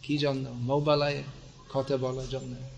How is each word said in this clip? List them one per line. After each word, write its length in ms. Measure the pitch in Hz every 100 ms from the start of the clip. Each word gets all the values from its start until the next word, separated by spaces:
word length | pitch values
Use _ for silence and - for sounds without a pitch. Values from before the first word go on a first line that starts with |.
কি 160 | - 147
জন্য? 320 | 147 135 131
মোবাইলে 680 | 120 120 143 147 147 143 143 135 - - - -
কথা 240 | 135 135 135
বলার 320 | 127 131 127
জন্য। 280 | 131 131 123 -